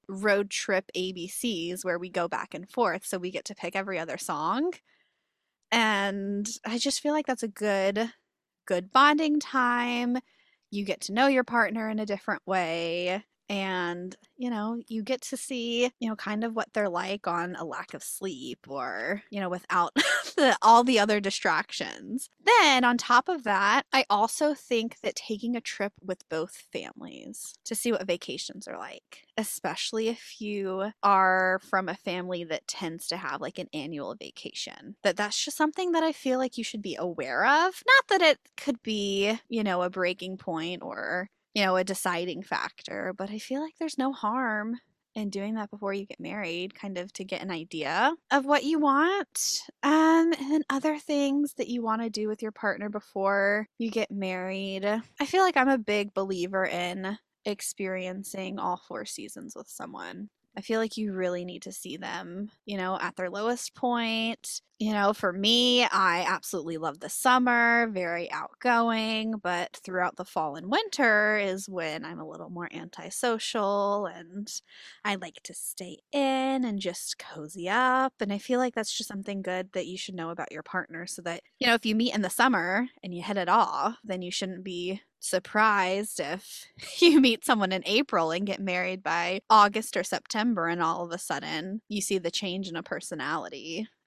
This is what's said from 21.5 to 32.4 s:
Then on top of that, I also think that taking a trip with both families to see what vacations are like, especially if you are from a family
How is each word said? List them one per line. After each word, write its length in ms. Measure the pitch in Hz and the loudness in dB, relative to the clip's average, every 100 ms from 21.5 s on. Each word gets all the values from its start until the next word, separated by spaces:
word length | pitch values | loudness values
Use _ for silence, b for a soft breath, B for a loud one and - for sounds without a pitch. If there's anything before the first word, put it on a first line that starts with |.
| 160 - - 131 - 92 233 - _ | 0 -2 -6 -8 -10 -8 -8 -10 _
Then 400 | - 466 320 262 | 4 8 8 6
on 140 | 247 240 | 6 4
top 300 | - 240 - | 4 4 4
of 160 | 330 | 0
that, 400 | 226 196 202 247 - | 0 2 4 4 4
I 120 | 269 - | 2 4
also 420 | 208 226 - 302 | 4 2 2 0
think 460 | 285 - 233 233 - | 0 0 0 0 -4
that 140 | 226 | -6
taking 420 | - - 214 233 240 | -4 -6 -4 -4 -4
a 40 | |
trip 320 | - - 202 - | -4 -4 -4 -6
with 260 | 185 185 - | -8 -8 -6
both 280 | 160 175 - | -4 -4 -8
families 1000 | - - - - - 64 - 220 - - | -12 -10 -10 -12 -16 -14 -14 -14 -16 -14
to 100 | - | -10
see 180 | 226 240 | -4 -2
what 140 | 220 190 | -2 -2
vacations 600 | 175 - 139 - 190 - | -4 -6 -10 -10 -12 -12
are 100 | - | -12
like, 480 | - - _ - _ - | -12 -14 _ -20 _ -8
especially 720 | 214 - 180 160 - 220 220 | -6 -6 -6 -6 -4 -2 -2
if 320 | 226 - - | -4 -10 -10
you 520 | 208 208 190 185 202 - | -6 -4 -4 -4 -6 0
are 580 | 202 190 185 185 185 190 | 4 6 6 6 4 2
from 260 | - 196 185 | 0 0 0
a 60 | |
family 500 | 190 - 180 180 180 | -4 -6 -6 -4 -6